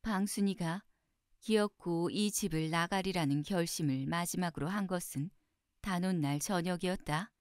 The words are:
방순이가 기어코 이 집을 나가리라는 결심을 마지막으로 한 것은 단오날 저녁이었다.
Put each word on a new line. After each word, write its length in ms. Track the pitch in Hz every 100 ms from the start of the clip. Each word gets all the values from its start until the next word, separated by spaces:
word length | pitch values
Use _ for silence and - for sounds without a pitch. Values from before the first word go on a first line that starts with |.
방순이가 800 | 220 196 202 - 202 185 170 175 - _ _ _ _ _
기어코 720 | - 214 208 _ - 170 170
이 220 | 160 208
집을 380 | - 202 160 160
나가리라는 760 | 170 170 196 185 180 147 143
결심을 640 | 147 190 170 - 151 131 139
마지막으로 600 | 165 175 180 180 - 202
한 180 | 208 190
것은 420 | 185 - 131 160 _ _ _ _ _
단오날 580 | 208 180 185 180 143 143
저녁이었다. 920 | - 185 170 180 185 190 - 151 208 _